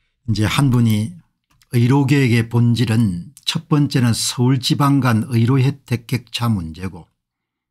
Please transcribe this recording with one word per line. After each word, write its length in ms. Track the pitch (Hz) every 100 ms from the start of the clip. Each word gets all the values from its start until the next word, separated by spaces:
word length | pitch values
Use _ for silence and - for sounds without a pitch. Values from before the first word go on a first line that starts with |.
| _ _ -
이제 160 | 107
한 260 | 107 - 139
분이 460 | 120 117 107 110 175 _ _ _ _ _
의료계획의 760 | 123 120 139 131 143 131 117 113
본질은 840 | 117 120 117 123 110 110 87 85 - -
첫 220 | 165 -
번째는 440 | 151 143 139 123
서울지방간 1120 | 107 - - 123 135 - 156 139 139 123 107 107
의료 300 | 117 113 135
혜택 480 | 131 135 - 117 -
격차 420 | 123 - - 120
문제고 600 | 104 82 80 92 82 80 _ _ _ _ _ _